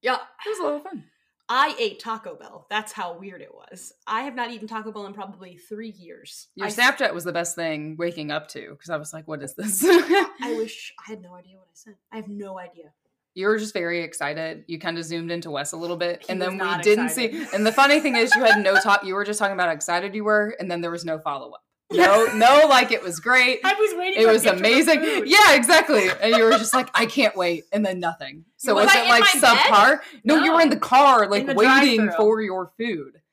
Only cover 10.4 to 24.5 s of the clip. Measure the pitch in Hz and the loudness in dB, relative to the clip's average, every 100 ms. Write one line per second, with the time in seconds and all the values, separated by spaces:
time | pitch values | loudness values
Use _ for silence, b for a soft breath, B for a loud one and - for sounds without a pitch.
10.4 | 240 226 220 - - - - 214 180 180 | -8 -6 -6 -10 -18 -20 -18 -18 -18 -20
11.4 | 180 190 185 _ 220 202 _ 220 196 202 | _ _ _ _ -20 -20 _ -16 -14 -14
12.4 | 202 190 180 170 156 _ _ _ _ - | -14 -14 -18 _ -20 _ _ _ _ -6
13.4 | 190 214 214 208 170 175 165 - 143 151 | -2 -2 -2 -6 -6 -6 -8 -8 -8 -8
14.4 | 160 160 - 160 170 170 160 165 165 170 | -10 -12 -14 -10 -8 -8 -8 -10 -8 -10
15.4 | 165 147 143 165 170 170 175 175 - 185 | -8 -8 -8 -10 -10 -6 -6 -8 -8 -6
16.4 | 180 190 180 175 190 214 240 - 220 311 | -6 -6 -6 -2 2 2 0 -4 -6 -6
17.4 | 302 196 214 220 277 294 302 247 226 262 | -8 -2 -2 2 4 4 0 -2 0 2
18.4 | 240 208 190 202 226 202 190 190 202 214 | 4 4 2 0 2 0 0 -6 -6 -4
19.4 | 202 190 180 156 - 175 196 208 208 208 | -4 -2 -4 -4 -4 -4 -4 -8 -2 0
20.4 | 208 226 180 175 170 170 165 156 156 139 | -2 -8 -10 -8 -8 -8 -8 -8 -6 -8
21.4 | 127 - _ _ _ - 196 208 226 214 | -12 -20 _ _ _ 0 4 4 2 4
22.4 | 233 285 302 262 233 226 185 160 233 254 | 6 6 6 4 2 -4 -6 -10 0 2
23.4 | 247 254 370 415 427 349 359 381 226 220 | 2 0 -2 0 -2 -2 -6 2 4 4
24.4 | 220 | 2